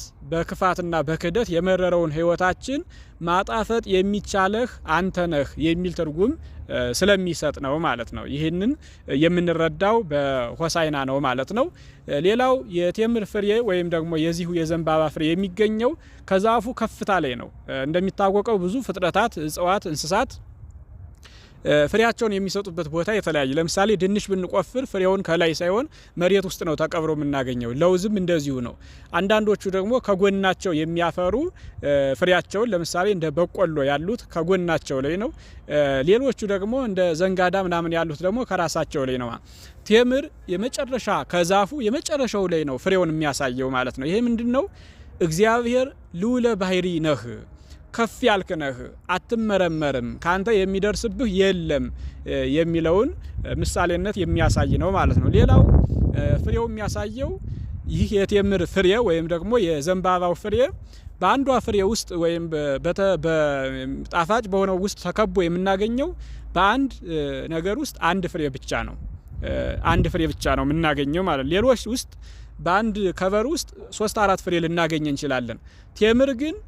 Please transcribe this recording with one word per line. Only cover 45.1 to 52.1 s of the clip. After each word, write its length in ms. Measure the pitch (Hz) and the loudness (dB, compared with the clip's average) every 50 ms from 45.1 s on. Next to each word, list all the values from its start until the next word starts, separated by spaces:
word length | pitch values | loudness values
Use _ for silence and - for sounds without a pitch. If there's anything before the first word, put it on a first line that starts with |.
| - - | -6 -2
እግዚአብሔር 680 | 185 165 156 170 208 226 226 240 240 233 247 254 262 277 311 - - - - | -2 0 2 2 4 4 4 2 2 2 0 0 0 -2 -4 -12 -20 -14 -8
ልዑለ 340 | 170 196 233 247 254 233 240 226 | -4 -2 0 0 2 2 0 0
ባሕሪ 340 | 180 190 185 185 180 175 185 175 156 | 0 0 0 0 0 0 0 0 0
ነህ፣ 200 | 160 156 147 110 110 120 110 104 - - - - - - - - - - | 0 0 0 0 -2 -8 -12 -12 -14 -18 -20 -20 -20 -20 -20 -20 -20 -10
ከፍ 260 | - - 233 - - - | -4 -2 -2 -2 -2 0
ያልክ 280 | 254 233 208 196 175 - 185 | 2 2 2 2 0 -4 -6
ነህ፣ 220 | 156 147 135 127 123 127 127 - - - - | -4 -4 -4 -6 -8 -10 -16 -16 -12 -6 -4
አትመረመርም፣ 1000 | 180 180 - - 240 226 220 214 202 190 180 170 160 156 151 143 135 127 120 117 120 123 | -4 -4 -2 -4 -4 -2 0 2 2 2 2 2 0 0 0 0 0 -2 -4 -4 -6 -4
ካንተ 300 | 156 170 180 190 190 208 | -2 0 0 0 2 2
የሚደርስብህ 800 | 226 196 190 190 190 190 190 208 196 - - 233 185 202 269 220 180 | 2 2 2 2 0 0 0 0 -2 -2 -4 -4 -4 -2 -2 0 2
የለም፣ 520 | 190 190 196 190 175 165 160 151 135 127 120 - - - - | 4 4 4 4 2 0 -2 -2 -2 -2 -4 -8 -10 -10 -12